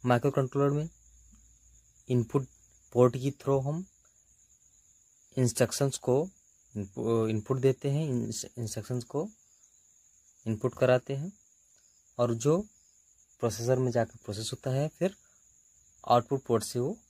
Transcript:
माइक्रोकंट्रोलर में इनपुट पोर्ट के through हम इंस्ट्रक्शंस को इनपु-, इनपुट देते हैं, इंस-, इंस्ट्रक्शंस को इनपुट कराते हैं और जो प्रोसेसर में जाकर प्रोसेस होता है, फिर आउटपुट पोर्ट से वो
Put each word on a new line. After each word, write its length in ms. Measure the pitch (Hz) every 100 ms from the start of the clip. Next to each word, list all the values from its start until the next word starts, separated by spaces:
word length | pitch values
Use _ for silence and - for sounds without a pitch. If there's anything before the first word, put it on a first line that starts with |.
| 120
माइक्रोकंट्रोलर 680 | 120 143 139 131 139 139
में 160 | 143 160 _ _ _ - - _ _ _ _ _ _ -
इनपुट 380 | 127 117 143 131 _ _ _ _
पोर्ट 240 | 120 123 127
के 140 | 135
through 340 | - - 135 135
हम 200 | 156 190 _ _ _ _ _ _ _ _ _ _ _ _ _ _ -
इंस्ट्रक्शंस 600 | 123 - 120 - 139 -
को 320 | - 127 185 _ _ _ _ 107
इनपु-, 520 | 98 - 113 113 110
इनपुट 300 | 107 104 131
देते 320 | 135 131 143
हैं, 180 | 143 160
इंस-, 360 | 123 113 113 - -
इंस्ट्रक्शंस 460 | 110 110 104 123
को 260 | 117 143 196 _ _ _ _ _ _ _ _ _ _ _ 113
इनपुट 300 | 107 127 -
कराते 380 | 127 127 - 139
हैं 180 | 165 - _ _ _ _ _ _ _ -
और 140 | 120
जो 280 | 117 135 165 214 _ _ _ _ _ _ _
प्रोसेसर 400 | 117 104 117 127
में 120 | 127
जाकर 260 | 117 117 -
प्रोसेस 260 | - 101 110
होता 200 | - 135
है, 160 | 131 151
फिर 280 | - 185 196 _ _ _ _ _ _ _ _ -
आउटपुट 360 | 120 120 135
पोर्ट 200 | - 113
से 160 | 110 123
वो 180 | 131 226 _